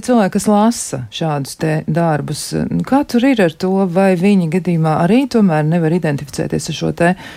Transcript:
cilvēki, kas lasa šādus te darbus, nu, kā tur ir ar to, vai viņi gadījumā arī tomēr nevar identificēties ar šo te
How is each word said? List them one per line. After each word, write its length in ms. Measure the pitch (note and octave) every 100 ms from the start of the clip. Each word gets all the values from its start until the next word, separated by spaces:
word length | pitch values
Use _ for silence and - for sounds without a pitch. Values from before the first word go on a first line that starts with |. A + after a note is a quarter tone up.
| B3
cilvēki, 280 | A#3+ F#3 G3+
kas 100 | G#3+
lasa 520 | G#3 A3+ - - B2+ A#2
šādus 440 | - D#3+ C#3+ C3+ -
te 140 | D#3+ D#3 -
darbus, 540 | E3 E3 D3 C#3+ D3+ - D#3 -
nu, 140 | E3+ -
kā 160 | C4+ D4
tur 160 | A#3+ C4+
ir 160 | A3+
ar 140 | E3+ -
to, 140 | F#3 F#3+ F#3+
vai 220 | E3+ G3 F3+
viņi 300 | G3+ G3 D#3+
gadījumā 420 | F#3 F3 E3 D#3+ D#3
arī 220 | F3 B3 C#4
tomēr 340 | A#3 G3 D#3 D3+
nevar 300 | F3 D#3+ F3
identificēties 720 | D#3+ C#3+ C#3+ - D#3+ D#3+ E3
ar 80 | D3+
šo 140 | D#3+
te 180 | D#3 E3+ F#3+ -